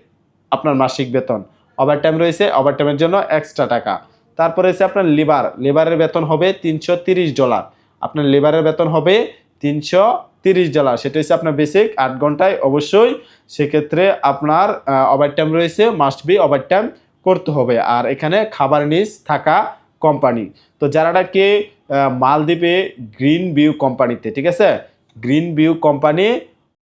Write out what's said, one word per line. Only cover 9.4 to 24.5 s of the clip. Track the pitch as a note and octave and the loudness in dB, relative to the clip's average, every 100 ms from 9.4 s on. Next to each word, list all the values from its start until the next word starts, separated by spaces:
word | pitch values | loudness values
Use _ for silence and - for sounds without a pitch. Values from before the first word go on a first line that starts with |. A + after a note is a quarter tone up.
| _ _ | _ _
তিনশো | D3 D3+ D3 F3+ G#3+ B3 - _ | -6 -4 -2 2 2 0 -6 _
তিরিশ | F#3+ F#3 E3+ | 0 2 2
ডলার, | C#3+ C#3 A#2 | 0 0 0
সেটা | C#3 D#3 | -4 -4
হচ্ছে | D3+ | 0
আপনার | E3+ E3 | 0 0
বেসিক | C#3+ D3 F#3 A3 - | -2 0 2 0 0
আট | C3 C3 | -4 -2
ঘন্টায়। | D3 D3 F#3+ F#3 | -2 0 0 0
অবশ্যই | C3+ C#3+ D3 G3 A#3+ C#4 - _ _ | 0 -2 0 2 2 0 -12 _ _
সেক্ষেত্রে | - D3 D3+ D3 D#3 F#3+ - | -6 -2 -2 -2 0 0 2
আপনার, | C#3 C#3 D3 D#3 G3+ | 0 -2 0 0 0
আহ, | G3+ - C3+ C3 | -2 -2 0 2
ওভারটাইম | C#3 D3 C#3+ D#3 | 2 0 0 -2
রয়েছে, | D#3+ E3+ E3 A3 | 0 0 0 0
must | G3 C#3 - D3+ | 2 -2 -2 0
be | G3 | 2
ওভারটাইম | D#3+ C#3 C3 F#3 A#3+ - _ _ | 2 0 0 0 -2 -8 _ _
করতে | - F3+ F3 | 0 0 0
হবে। | C#3+ B2 A#2 | -2 0 0
আর | - A#2+ A#2+ | 0 0 -2
এখানে | C3+ D#3 F#3+ G#3+ | -4 -2 -2 -2
খাবার | - C#3 D3 D3 | -2 0 0 0
নিজ, | D#3+ G#3 - - | 0 -2 -6 -6
থাকা | D3 D3 F3 A#3 - _ - | -4 0 0 0 -6 _ -4
কোম্পানি। | D#3 C#3+ B2+ A#2 G2 - _ - | 0 2 0 -2 -6 -14 _ -6
তো | D3 | -2
যারা | D#3 E3 | 0 0
নাকি, | F3+ F3+ F#3+ G3 G3+ | 0 0 0 2 2
আহ, | G#3 _ - C#3 C3+ | -2 _ -6 -2 0
মালদ্বীপে | B2+ C3 D3+ D#3 E3+ E3+ F3+ F#3+ - | 0 2 2 0 0 0 0 -2 -8
গ্রিন | A2+ - C3+ E3 F#3 | -18 -4 0 0 0
ভিউ | C#3+ D3+ | 2 2
কোম্পানিতে, | D3+ C#3 A#2+ B2 A#2 A2 | 2 -2 0 -2 -2 -8
ঠিক | A#2+ | -4
আছে, | D3+ | -2